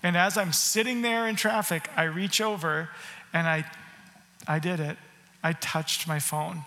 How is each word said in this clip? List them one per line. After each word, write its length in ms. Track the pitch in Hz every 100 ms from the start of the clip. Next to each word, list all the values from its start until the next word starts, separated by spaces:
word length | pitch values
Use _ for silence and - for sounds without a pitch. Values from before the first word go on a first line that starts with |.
And 120 | 175 175
as 220 | 185 208
I'm 160 | 185
sitting 480 | 151 - 214 226 240
there 260 | 233 226 226
in 80 | 214
traffic, 540 | 214 220 202 165 - -
I 80 |
reach 360 | 160 160 196 -
over 480 | 220 208 160 156 160 - - - -
and 140 | 165 165
I, 180 | 156 156 - - - - - - - -
I 120 | 156
did 200 | 160 175
it. 180 | 147 170 - - - -
I 100 | 160
touched 540 | 160 - 156 156 - 170
my 120 | 151
phone. 440 | - 151 156 175